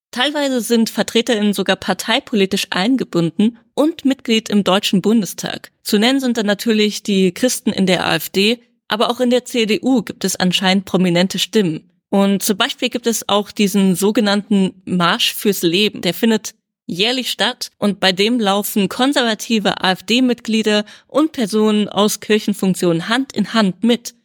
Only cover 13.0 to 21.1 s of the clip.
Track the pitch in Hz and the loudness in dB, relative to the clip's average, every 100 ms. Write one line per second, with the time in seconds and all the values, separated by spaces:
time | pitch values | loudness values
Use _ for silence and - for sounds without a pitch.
13 | 233 214 - 202 208 - 202 202 190 170 | -2 -2 0 -2 0 0 2 2 2 2
14 | 196 226 208 208 196 196 185 - - 180 | 0 2 0 0 0 0 0 -4 -4 0
15 | 175 226 - - 214 190 170 180 208 - | 0 0 -2 -2 -2 0 0 2 0 -2
16 | 180 - 226 220 - - _ _ - 170 | -6 0 0 0 -4 -16 _ _ -8 -2
17 | 220 262 240 - 208 247 - _ 208 185 | -2 -2 -4 -4 -4 -4 -12 _ -4 0
18 | 190 180 214 247 196 202 202 214 190 - | 0 0 0 0 0 0 -2 0 0 0
19 | 262 285 233 208 - 226 196 - 185 180 | 0 0 0 -2 -2 -2 0 -2 -2 -2
20 | - 240 254 240 - 220 214 208 208 - | 0 2 2 0 -2 0 2 0 -2 -10
21 | _ | _